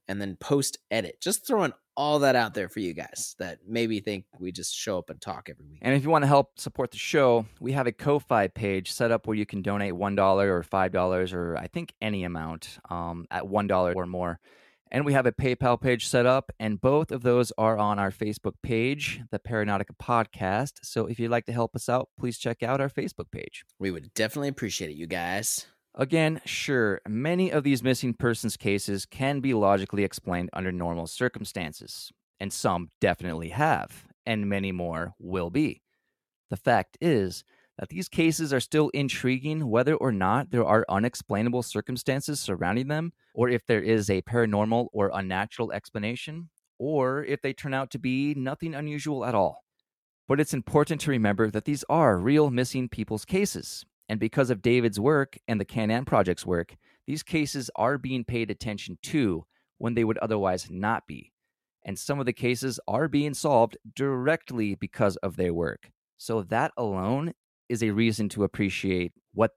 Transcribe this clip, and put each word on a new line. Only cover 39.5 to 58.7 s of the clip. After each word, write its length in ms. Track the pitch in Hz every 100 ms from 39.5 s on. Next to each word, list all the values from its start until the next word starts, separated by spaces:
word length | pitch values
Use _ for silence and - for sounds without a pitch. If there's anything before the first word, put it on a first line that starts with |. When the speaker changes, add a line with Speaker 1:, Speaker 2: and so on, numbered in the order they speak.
| 156 131
Speaker 2:
whether 280 | 113 131 160
or 160 | 131
not 400 | 101 95 123 -
there 120 | 120
are 220 | 82 110 -
unexplainable 760 | 98 120 - - 101 120 123
circumstances 760 | - 107 - 123 - 135 - 147
surrounding 480 | - 87 87 117 135
them, 240 | 151 170 - _ -
or 140 | 123
if 160 | 120 -
there 160 | 107
is 300 | 107 110 101
a 100 | 92
paranormal 680 | - 120 110 104 107 117 123
or 160 | 107 98
unnatural 600 | 98 95 95 107 - 117
explanation, 800 | 101 - 110 107 123 156 160 170 _ _ -
or 460 | 135 151 127 139
if 180 | - 139
they 100 | 135
turn 220 | 131 143
out 160 | 135 135
to 80 | 123
be 380 | 127 131 147 143
nothing 400 | 131 147 165 143
unusual 500 | 151 147 147 143 120
at 80 |
all. 300 | 107 87 - _ _ _ _ _ _ -
But 120 | 143
it's 140 | 151
important 480 | 139 - 151 151 147
to 80 | 147
remember 400 | 127 104 101 107
that 160 | 107 -
these 180 | 143 -
are 300 | 160 139 92
real 320 | 110 151 147
missing 380 | 123 127 131 123
people's 360 | - 104 107 -
cases, 580 | 190 202 82 - - - _ -
and 120 | 110
because 320 | 110 - 127
of 100 | 104
David's 380 | 117 123 117 101
work 400 | 127 147 139 - -
and 120 | 107
the 60 | 98
Can-Am 400 | 117 107 117 135
Project's 400 | 123 92 85 90
work, 300 | 87 82 - _ _ -
these 160 | 151
cases 480 | - 160 143 143 117 -
are 220 | 120 139
being 260 | 127 127
paid 280 | 117 120 107
attention 480 | 98 113